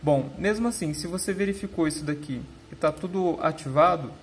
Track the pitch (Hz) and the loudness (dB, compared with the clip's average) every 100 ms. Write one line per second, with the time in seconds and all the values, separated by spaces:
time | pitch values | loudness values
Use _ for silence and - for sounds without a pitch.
0 | 147 143 131 - 180 214 233 233 160 147 | 4 4 2 -2 0 2 0 0 -2 -4
1 | - 180 - 190 202 196 196 - 160 151 | -4 -4 -2 0 0 -2 -4 0 0 2
2 | 147 147 147 127 - - - - 160 151 | -2 -4 -4 -8 -8 -14 -18 -2 0 0
3 | 185 190 180 160 156 156 139 135 170 170 | -4 0 0 0 -2 -2 -2 4 6 4
4 | 131 - | -4 -12